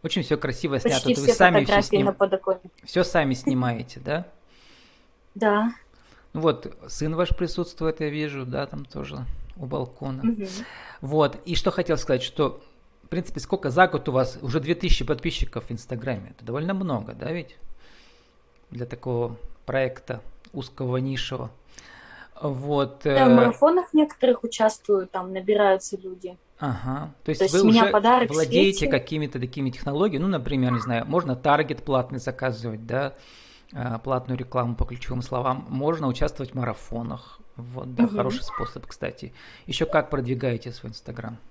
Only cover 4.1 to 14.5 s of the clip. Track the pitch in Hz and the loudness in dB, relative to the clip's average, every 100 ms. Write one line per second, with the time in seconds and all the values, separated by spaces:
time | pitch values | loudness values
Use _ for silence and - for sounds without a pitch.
4.1 | 156 - - _ _ - - _ _ _ | -6 -6 -18 _ _ -20 -20 _ _ _
5.1 | _ _ 196 214 208 226 - _ _ _ | _ _ 0 2 2 0 -4 _ _ _
6.1 | - _ 156 160 156 - - 117 - 156 | -20 _ 0 2 2 -6 -14 -12 -6 -2
7.1 | 160 175 - 170 - 170 - 160 160 151 | 0 2 2 0 -2 -6 -4 -4 -2 -4
8.1 | 151 151 139 127 135 139 147 139 147 139 | -2 -4 -6 -6 -6 -6 -10 -10 -12 -10
9.1 | 143 120 - - - 135 143 127 - 139 | -8 -8 -8 -8 -12 -8 -6 -6 -8 -8
10.1 | 131 233 208 196 190 240 - - - 135 | -2 -2 -2 -6 -10 -14 -16 -18 -12 -2
11.1 | 156 143 - - 170 190 - 170 151 - | 2 2 0 -2 2 2 0 0 0 2
12.1 | 127 - - 139 - - _ _ _ - | 0 0 0 -2 -2 -20 _ _ _ -6
13.1 | 165 - - - 196 139 131 180 165 - | -6 -4 -8 -4 -2 0 4 4 4 0
14.1 | 127 123 - 131 | 0 0 -4 -4